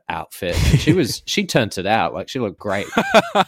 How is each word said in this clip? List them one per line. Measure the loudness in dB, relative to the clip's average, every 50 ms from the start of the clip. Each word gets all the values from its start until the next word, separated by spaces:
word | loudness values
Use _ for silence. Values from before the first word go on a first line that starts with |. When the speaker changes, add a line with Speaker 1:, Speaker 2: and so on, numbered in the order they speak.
| _ -8
Speaker 1:
outfit. | -8 -8 -8 -10 -10 -8 -6 -4 -2
She | 0 2 4 4 4 4 4 2
was, | 4 2 0 -2 -6 -8
Speaker 2:
<laughs> |
Speaker 1:
she | -4 -2 -2 -2
turned | 0 0 0 0 0 -2
it | -4 0
out. | 2 2 2 2 0 -2
Like, | -6 -8 -8
she | -6 -4
looked | -4 -4 -6 -6
great. | -6 -4 -4 -4 -4 -4
Speaker 2:
<laughs> | -2 -2 0 2 4 2 2 2 2 0 0